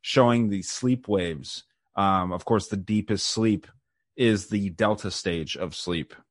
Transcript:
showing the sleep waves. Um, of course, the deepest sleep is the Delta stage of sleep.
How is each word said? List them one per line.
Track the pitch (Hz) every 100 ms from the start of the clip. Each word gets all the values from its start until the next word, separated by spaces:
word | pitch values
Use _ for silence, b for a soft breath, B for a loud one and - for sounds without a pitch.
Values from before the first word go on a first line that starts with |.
showing | - 139 120 120 110
the | 98
sleep | 90 - 127 127 -
waves. | 101 87 78 - - - _ _ -
Um, | 98 95 90
of | 87 -
course, | 110 -
the | 101
deepest | 92 107 104 101 -
sleep | - 110 104 - _ _ _ _ -
is | 120 107 -
the | 104 98
Delta | 82 107 107 98
stage | - 95 85 76 -
of | 87
sleep. | 80 - 85 - - _